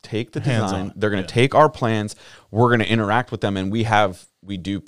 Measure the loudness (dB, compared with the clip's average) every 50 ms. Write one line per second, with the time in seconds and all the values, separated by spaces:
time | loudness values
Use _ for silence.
0 | -14 -8 -6 -6 -6 -6 -8 -6 -2 -2 0 0 0 -2 -2 -4 -6 -8 -6 -4
1 | -2 -2 0 -2 -4 -2 0 0 2 4 4 4 4 4 2 0 -2 -2 -2 -2
2 | -4 -6 -8 -14 -20 -20 -20 -20 _ _ 0 2 4 4 4 2 2 2 0 0
3 | 0 0 0 0 -2 -2 -6 -4 -4 -2 -2 -2 -2 -2 -2 -2 0 2 4 4
4 | 4 2 0 -6 -16 _ _ _ -14 -12 -10 -8 -6 -6 -6 -8 -8